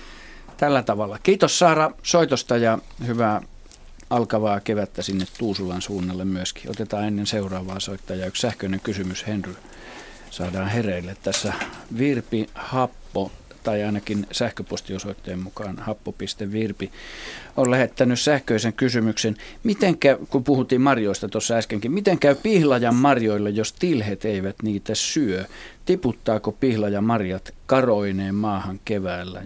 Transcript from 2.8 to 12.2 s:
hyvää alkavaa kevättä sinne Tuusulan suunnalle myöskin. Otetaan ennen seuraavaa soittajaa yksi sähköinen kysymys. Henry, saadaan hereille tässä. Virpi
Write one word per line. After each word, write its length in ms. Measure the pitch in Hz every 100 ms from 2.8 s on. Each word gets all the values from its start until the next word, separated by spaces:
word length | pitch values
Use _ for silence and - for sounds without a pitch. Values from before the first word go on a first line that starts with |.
| - - 123
hyvää 360 | 117 113 104 - - - - - - -
alkavaa 500 | 123 113 110 107 101
kevättä 420 | - 104 98 -
sinne 220 | 85 98 92 -
Tuusulan 440 | 117 98 92 90
suunnalle 420 | - 101 90 92
myöskin. 460 | 95 92 90 - -
Otetaan 340 | 104 107 104
ennen 220 | 104 104 101
seuraavaa 540 | 110 98 95 92 95
soittajaa 460 | - 98 - 92 92
yksi 120 | -
sähköinen 380 | - 92 95 95
kysymys. 460 | - 101 90 92 -
Henry, 300 | 104 92 92 - - - - - - -
saadaan 380 | - 90 92 98
hereille 480 | 117 110 90 87 98
tässä. 300 | - 95 107 - - - - 113
Virpi 500 | 143 127